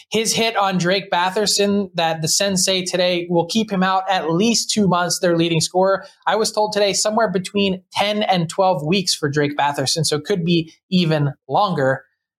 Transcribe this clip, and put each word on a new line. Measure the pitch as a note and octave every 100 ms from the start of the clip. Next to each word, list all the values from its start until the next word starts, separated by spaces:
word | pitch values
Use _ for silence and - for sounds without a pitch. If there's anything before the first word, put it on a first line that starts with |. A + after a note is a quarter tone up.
| -
his | G#3+ A3
hit | D#3+ A3+ G#3+
on | G3 F#3
Drake | F3 G3 -
Batherson | F3 F#3 G3+ G3+ - G3+ G3+ F#3
that | E3+ E3 D#3+
the | D#3
Sens | - G3+ F#3
say | F#3+ F#3
today | F3+ F3+ F3+ F3 F3
will | E3+ E3
keep | A3+ A3
him | F#3+
out | F#3+ F#3+ F#3+
at | F#3 D3+
least | E3 A#3 A3 -
two | G#3+ F#3+
months, | F3 F3 E3
their | F3+ E3+
leading | E3 D#3+
scorer. | - F3+ F#3+ F#3+ - _ -
I | G#3
was | G#3+
told | G#3+ G#3+
today | G3+ G3+
somewhere | F#3 G#3+ A3 G#3+
between | F#3 F#3 G3+ G3 F#3 _
ten | - G3+ G#3
and | G#3+ F#3 E3
twelve | - F#3 E3 D3+
weeks | G3 -
for | - D3
Drake | D3 C#3+ D3
Batherson, | C#3+ C#3+ C3 E3
so | D3+ D3+
it |
could | - G3
be | E3 E3+ E3 - -
even | F#3 E3 D#3 C#3+ - -
longer. | D3+ G3+ D3 C3 C3 - _ _